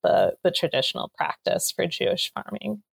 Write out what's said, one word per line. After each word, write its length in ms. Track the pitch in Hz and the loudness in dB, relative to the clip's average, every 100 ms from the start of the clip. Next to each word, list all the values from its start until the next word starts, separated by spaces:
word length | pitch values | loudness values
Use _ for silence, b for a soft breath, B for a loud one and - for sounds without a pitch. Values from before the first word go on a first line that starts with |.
the, 320 | - - 95 - | 2 4 4 2
the 80 | - | 0
traditional 600 | - 160 135 - - - - | 0 -2 0 -2 -4 -6 -4
practice 560 | - - - - - | -4 -4 -2 -2 -2
for 160 | - 170 | -2 -4
Jewish 440 | - - - - | 0 -2 0 -4
farming 500 | - - - 208 208 _ | -8 -10 -8 -8 -8 _